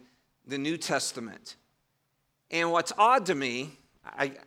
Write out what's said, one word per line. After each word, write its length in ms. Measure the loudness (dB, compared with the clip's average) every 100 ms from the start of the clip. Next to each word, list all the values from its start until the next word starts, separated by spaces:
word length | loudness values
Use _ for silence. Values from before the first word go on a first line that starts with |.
| -18 _ _ _ -10
the 100 | -6
New 220 | -4 -4
Testament. 760 | -2 -2 -2 -6 -12 -14 -20 -20 _ _ _ _ _ _ _ _ _
And 220 | -2 2
what's 200 | 2 2 4
odd 300 | 6 6 2
to 80 |
me, 420 | 0 -2 -4 -8 -14 _ _
I, 280 | -12 -4 -4 -4